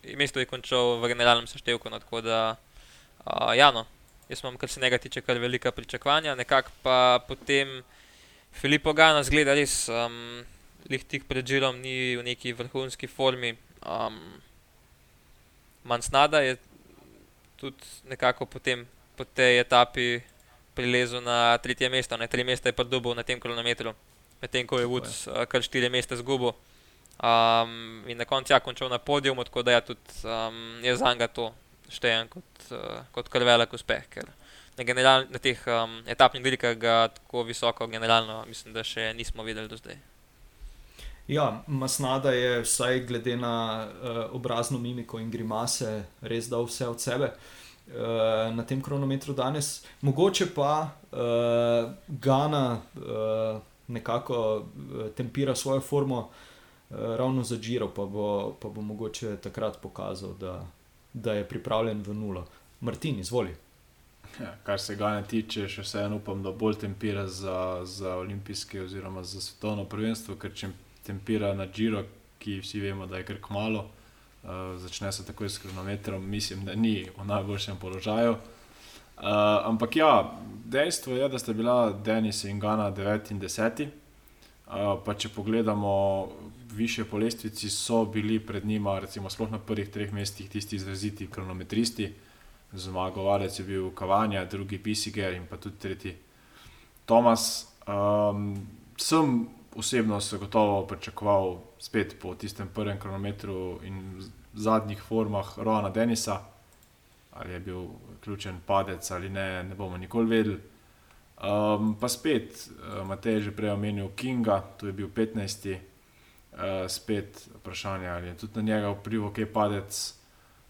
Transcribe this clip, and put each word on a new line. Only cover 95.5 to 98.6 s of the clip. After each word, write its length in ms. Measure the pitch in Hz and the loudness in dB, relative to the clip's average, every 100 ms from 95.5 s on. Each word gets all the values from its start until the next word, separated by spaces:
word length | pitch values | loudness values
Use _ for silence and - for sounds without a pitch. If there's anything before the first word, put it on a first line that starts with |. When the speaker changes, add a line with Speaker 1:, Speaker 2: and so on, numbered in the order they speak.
| 90 | -10
Speaker 3:
tudi 180 | 104 101 | -12 -8
tretji 360 | 98 90 95 85 - _ - - - - - - | -8 -6 -8 -12 -18 _ -20 -20 -20 -20 -20 -8
Thomas. 640 | - 117 120 113 - - - - - | 6 8 8 6 2 -4 -8 -16 -4
Ehm, 680 | 101 101 104 104 104 101 101 | 0 4 4 4 2 -4 -4